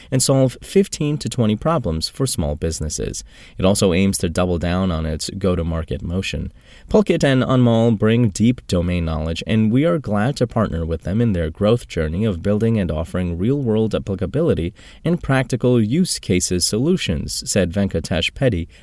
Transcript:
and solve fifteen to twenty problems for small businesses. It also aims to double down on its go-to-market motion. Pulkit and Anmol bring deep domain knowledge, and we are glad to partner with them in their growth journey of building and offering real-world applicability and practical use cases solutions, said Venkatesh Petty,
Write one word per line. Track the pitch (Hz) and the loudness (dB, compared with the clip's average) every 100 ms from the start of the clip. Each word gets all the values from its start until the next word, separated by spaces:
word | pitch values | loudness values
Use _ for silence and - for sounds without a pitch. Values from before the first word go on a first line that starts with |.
| - | -4
and | 131 | 0
solve | - 135 131 - | 2 4 2 0
fifteen | - 190 196 - 151 151 | 0 2 2 0 -2 -2
to | - | -4
twenty | 127 107 107 | 0 0 2
problems | 156 165 117 80 - | 0 0 0 -4 -4
for | - 131 | -4 -4
small | - 73 | -2 -4
businesses. | 76 82 78 78 - 50 - - - - - | -2 -4 -4 -6 -6 -6 -8 -12 -20 -16 0
It | |
also | 92 104 98 | 2 4 4
aims | 85 98 - | 4 2 0
to | 87 | -2
double | 85 90 85 | 0 0 0
down | 87 90 95 | 0 0 0
on | 80 78 | -2 -4
its | 78 - | -6 -8
go-to-market | 98 95 85 82 82 82 - | -2 0 0 0 -2 -4 -6
motion. | - 92 - - - - - - - | -4 -4 -4 -6 -8 -12 -20 -20 0
Pulkit | 214 202 170 | 2 2 2
and | 143 131 | 2 2
Anmol | - 127 120 113 117 104 | 2 4 4 4 4 2
bring | 107 117 113 | 2 2 2
deep | - 113 127 - | 2 2 0 -2
domain | 90 87 87 80 | -2 0 0 -2
knowledge, | 78 80 80 - | -2 -4 -4 -2
and | 110 110 | 2 2
we | 127 165 | 2 2
are | 170 | 0
glad | 113 104 117 - | -2 0 0 0
to | 123 | -2
partner | 117 104 85 | 0 -2 -2
with | 80 82 | -4 -4
them | 78 107 | -2 0
in | 117 | 2
their | 87 78 | 0 -2
growth | - 104 120 - | 0 2 2 0
journey | 82 78 85 113 | -4 -2 0 -2
of | 85 | 0
building | 101 104 113 110 | 0 0 2 0
and | 85 | 0
offering | 78 80 90 90 85 | -2 -4 -2 -2 -2
real-world | 107 143 123 107 110 | -2 0 0 0 0
applicability | 90 - 92 92 143 165 85 82 - - - | -2 -4 -4 -4 0 0 0 -2 -6 -18 -6
and | - 175 | -2 -2
practical | - 131 127 123 123 123 | 0 0 0 0 2 4
use | 107 156 180 - | 4 2 0 -2
cases | - 90 - 90 - | 0 0 2 0 0
solutions, | 107 147 185 - 80 - - - | 0 2 0 0 -4 -4 -8 -2
said | 104 87 | 0 0
Venkatesh | 98 98 - - 82 - | 0 0 -2 -2 -2 -2
Petty, | - 131 85 82 - | 0 0 0 -4 -12